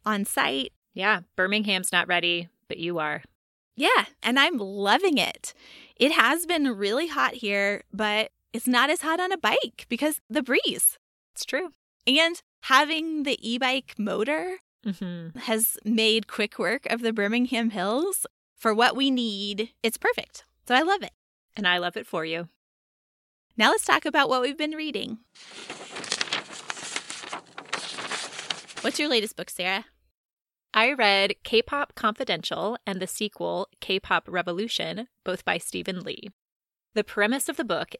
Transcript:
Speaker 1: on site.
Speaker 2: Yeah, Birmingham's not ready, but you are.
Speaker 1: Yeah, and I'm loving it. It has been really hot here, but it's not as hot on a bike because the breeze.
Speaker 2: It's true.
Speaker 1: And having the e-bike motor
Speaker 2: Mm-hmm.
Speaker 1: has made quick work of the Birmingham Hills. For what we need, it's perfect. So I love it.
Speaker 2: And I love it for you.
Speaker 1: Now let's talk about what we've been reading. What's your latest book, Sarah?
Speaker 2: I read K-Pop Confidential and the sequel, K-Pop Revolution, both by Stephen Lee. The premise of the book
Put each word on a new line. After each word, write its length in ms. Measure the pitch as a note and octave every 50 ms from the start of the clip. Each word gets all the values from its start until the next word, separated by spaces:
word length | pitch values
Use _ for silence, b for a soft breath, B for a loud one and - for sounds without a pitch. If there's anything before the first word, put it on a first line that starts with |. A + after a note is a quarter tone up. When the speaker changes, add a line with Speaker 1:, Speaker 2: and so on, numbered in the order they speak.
| -
Speaker 1:
on 180 | G#3+ G#3+ G3+ G3
site. 480 | - - C#4+ - - C4 C4+ C4 - _ _ _ _ -
Speaker 2:
Yeah, 240 | F3+ F#3 G#3 G#3+ F3+ F3+ _ _
Birmingham's 560 | - F#3 F#3 G3+ G#3+ G#3+ G#3 G3 F#3 F#3 -
not 160 | - F3+ E3+
ready, 420 | E3+ F3+ F3 E3+ F3 F3 E3+ E3+ E3+ _ _ _
but 100 | - - -
you 180 | E3 E3+ F3
are. 240 | E3 D3+ D3+ D3+ D#3+ - - _ _ _ _ _ _ _ _ -
Speaker 1:
Yeah, 300 | - C#4+ F#4 B4+ - - - - - -
and 140 | G#3+ B3
I'm 200 | C#4 C#4 E4 F4+
loving 600 | A#3+ G3+ F#3+ G3 G3+ G3 G3 G#3+ C#4+ F#4+ F#4+ D4+
it. 360 | A#3 F3 - - - - - - B B B B B B B B
It 160 | B A#3+ C#4+
has 340 | D#4+ D#4+ A3+ A#3 C#4+ E4 F4+
been 300 | D#4+ F4 D#4+ C#4+ C4+ A#3
really 320 | G3 G3+ G3 G#3+ C4+ E4
hot 280 | E4 D4 C#4+ C4 B3 -
here, 480 | B3 A#3 G3+ G3+ G3+ G3+ G3+ G3+ - - _ -
but 380 | G3+ G#3+ G#3 G#3 G#3+ A3 - _ _ _ _
it's 160 | - A#3 -
not 220 | B3 B3 A#3+ B3 C#4+
as 120 | D#4+ F4
hot 200 | - D#4 D#4+ F4
on 100 | F4+ F#4
a 60 | G4
bike 480 | F4+ - - - - C#5+ - - - -
because 320 | - A#3+ A#3 C#4+ D#4 D4+ - _ -
the 120 | A3 D4+
breeze. 560 | B3+ A#3 C4 E4+ - - A3 G3 - - - - _ _ _ _ _ _ -
Speaker 2:
It's 120 | - -
true. 260 | - - C4+ F#4 E4 - _ _ _ _ _ -
Speaker 1:
And 360 | A#3 C4 D4+ D#4+ E4 E4+ - - _ _ _ -
having 600 | - C4+ C4 D4+ D4 D#4+ D#4+ D#4+ E4 D#4 D4+ C#4
the 140 | C#4+ B3+ - -
e-bike 480 | A3+ A#3 A#3+ C4 B3+ C4 C4+ - - -
motor 600 | - G#3 G#3+ F#3+ F#3 G#3+ B3 D4+ D#4 E4+ F#4 F#4 F#4+ _ _ _ _ -
Speaker 2:
Mm-hmm. 540 | G#3+ F#3+ - G3 F3+ F3 E3+ E3 E3 D#3+ B3
Speaker 1:
has 380 | - - A3 A3 A3 - - - -
made 440 | G#3 A#3 A3 A3 A3 A3 A3+ G#3+
quick 300 | - - - G#3 G#3+ -
work 280 | - G#3 F3 A3 C#4 - -
of 120 | - A#3
the 100 | A#3+ A3+
Birmingham 580 | A3+ A3 G3+ G3+ A3 A#3+ B3 B3 C4 A#3 A#3 A#3
Hills. 560 | G#3 G#3 F3+ G3 A3 C4+ E4 G4 F#4 - - - _ _ _ _ _
For 180 | - - A3+ G#3+
what 220 | G#3+ A#3+ B3+ -
we 160 | A#3+ C#4 C#4
need, 600 | C4 B3 A#3+ A3+ G3+ G3 G3+ G3+ G3+ G3 A3 A#3 _ _ -
it's 140 | A#3 -
perfect. 480 | - - G#4 B4 - - - - - - _ _ _ -
So 80 | - D3
I 60 | B3+
love 220 | D#4+ E4+ G4 G#4 -
it. 80 | - _ _ _ _ _ _ _ _ -
Speaker 2:
And 120 | - G3+
I 100 | F3+ F3+
love 200 | F3+ F3 F3 F3
it 100 | G#3+ -
for 160 | - - F3 D#3+
you. 240 | D#3+ D#3+ E3 F3 E3 _ _ _ _ _ _ _ _ _ _ _ _ _ _ _ _ _ _ _ _ -
Speaker 1:
Now 140 | - G#3+ B3+
let's 140 | F4 A4 -
talk 200 | - C#4+ D4+ -
about 240 | D#4 C#4 D#4 C#4 -
what 120 | B3+ B3+
we've 160 | B3 C4+ C#4
been 140 | - D4+ D4+
reading. 480 | D#4 D#4 D#4 D4+ C4 G3+ - - A3+ A3 _ _ _ - - - - - - - - - - - - - - - - - - - - - - - - - - - - - - - - - - - - - - - - - - - - - - - - - - - - - - - - - - - - - - - - - - - - -
What's 180 | - A3+ - -
your 100 | D4+ D4+
latest 260 | B3 A#3 G3+ A3 -
book, 140 | - F3+ -
Sarah? 360 | - - F3 F3+ F#3+ G3+ A3+ - _ _ _ _ _ _ _ _ _ _ _ _ _ _ _ _ -
Speaker 2:
I 200 | G#3+ A3 B3 D4
read 420 | B3+ A#3 G3+ G3 G3 G3 G3+ G#3 _ -
K-Pop 520 | - - A3 A#3 - - C#4+ C#4+ - -
Confidential 840 | - - A3+ A#3 - C4 - F#3+ D#3+ - - E3 E3 E3+ G3+ A#3+ - -
and 160 | - G3 F#3+
the 60 | F#3
sequel, 600 | F#3 - - G#3+ G#3 - - E3+ E3+ F3 F3 G3 - _ -
K-Pop 480 | - - F#3+ F#3+ - - F#3+ E3+ - -
Revolution, 800 | F3+ F3+ E3+ F3 F3 F3 G#3+ A#3 - - E3+ D#3+ F3 G3 A#3+ - _ _ -
both 180 | - F#3 F#3+ -
by 140 | - F3+
Stephen 440 | F3 - - - F#3 E3+ - F#3 F3+
Lee. 280 | - - - - - G3 - _ _ _ _ _ _ _ _ _ _ _ -
The 100 | A3 G#3
premise 460 | - - - G3+ G#3+ B3 C#4 - -
of 80 | D4
the 60 | - D#4
book 320 | G#3+ F3+ D#3+ D#3+ - - -